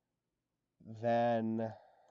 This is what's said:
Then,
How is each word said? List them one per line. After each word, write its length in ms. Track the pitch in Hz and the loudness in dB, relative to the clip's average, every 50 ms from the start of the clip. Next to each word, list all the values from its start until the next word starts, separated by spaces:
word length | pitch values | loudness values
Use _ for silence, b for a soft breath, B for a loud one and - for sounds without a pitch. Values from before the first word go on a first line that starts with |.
| _ _ _ _ _ _ _ _ _ _ _ _ _ _ _ _ - 104 113 107 113 | _ _ _ _ _ _ _ _ _ _ _ _ _ _ _ _ -20 -18 -12 -4 0
Then, 720 | 120 117 117 117 120 117 113 113 110 110 113 113 113 110 B B B B B B B | 2 2 4 4 2 2 2 0 0 -2 -2 -4 -4 -6 B B B B B B B